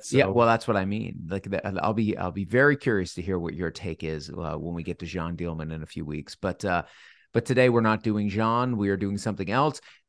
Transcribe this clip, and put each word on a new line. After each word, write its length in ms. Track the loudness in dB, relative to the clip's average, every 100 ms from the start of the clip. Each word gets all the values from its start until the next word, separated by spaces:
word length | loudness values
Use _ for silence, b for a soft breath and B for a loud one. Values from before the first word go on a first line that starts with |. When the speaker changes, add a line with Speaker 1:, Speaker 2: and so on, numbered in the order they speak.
| 0
Speaker 1:
Yeah, 120 | 2
Speaker 2:
so. 80 | 4
Speaker 1:
well, 160 | 6 6
that's 200 | 4 2
what 100 | 0
I 80 | 2
mean. 420 | -2 -4 -8 -8
Like, 140 | -8
the, 200 | -4 -4 -2 -2 0
I'll 80 |
be, 240 | 2 0 0
I'll 140 | -4
be 140 | -4 0
very 300 | 4 4 4
curious 380 | 2 0 0
to 80 | -6
hear 160 | -4 -2
what 160 | -2
your 160 | -4 -6
take 340 | -6 -8 -6
is, 280 | -6 -6 -8
uh, 240 | -8 -6 -6
when 180 | -6
we 80 | -6
get 160 | -6 -8
to 80 | -8
Jean 320 | -6 -6 -4
Dielman 340 | -6 -6 -6
in 120 | -8
a 20 | -10
few 200 | -10 -8
weeks. 280 | -8 -10
But, 320 | -6 -4 -2 0
uh, 200 | 0 -2 B B B B
but 100 | -2
today 240 | 2 6 6
we're 140 | 6
not 200 | 4 2
doing 280 | 2 0 0
Jean. 480 | 2 2 2 0 0
We 100 | 0
are 80 | 0
doing 220 | 0 -2
something 340 | -4 -4 0
else. 300 | 2 2 0 B B